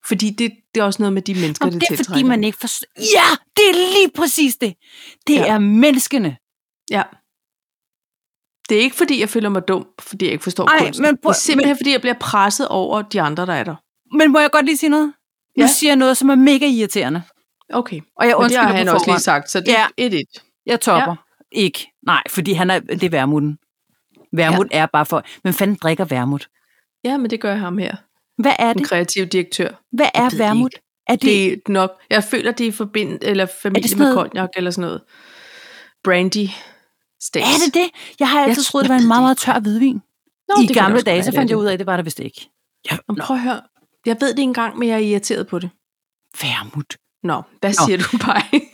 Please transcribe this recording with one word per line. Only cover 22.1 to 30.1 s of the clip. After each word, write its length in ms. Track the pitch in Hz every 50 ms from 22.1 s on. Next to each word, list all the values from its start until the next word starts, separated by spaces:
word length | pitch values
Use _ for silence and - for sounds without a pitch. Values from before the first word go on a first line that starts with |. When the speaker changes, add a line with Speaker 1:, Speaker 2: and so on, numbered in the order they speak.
| 170 135 - -
Speaker 2:
fordi 240 | - 190 160 196 190
han 160 | 165 185 185
er, 100 | 185 170
det 240 | - - - 175 185
er 60 | 180
vermuten. 480 | 165 143 131 139 151 151 143 151 147 - _ _ _ _ _ _ _ _ _ _ _ _ _ _ -
Vermut 340 | 165 165 160 175 185 190 -
Speaker 1:
Ja. 60 | -
Speaker 2:
er 80 | 156 156
bare 200 | 165 - 151 151
for, 180 | - 170 156 - - - -
hvem 120 | _ 190 175
fanden 240 | - 202 202 208 185 -
drikker 220 | 160 165 160 190
vermut? 420 | 160 139 127 123 131 143 139 - _ _ _ _ _ _ _ _ _ _ _ -
Speaker 1:
Ja, 140 | 247 269
men 120 | 285 247 220
det 120 | 226 226
gør 140 | - 208 202
ham 220 | 208 202 175 175
her. 180 | 208 185 - - - _ _ _ _ _ _ _ -
Speaker 2:
Hvad 120 | 214 277 - -
er 140 | 226 233 226
Speaker 1:
Den 40 | 190
Speaker 2:
det? 60 | -
Speaker 1:
kreative 380 | - 190 175 175 170 - 196 185
direktør. 440 | 175 - 185 175 180 - - 180 - - _ _ _
Speaker 2:
Hvad 140 | - 233 294
er 40 | -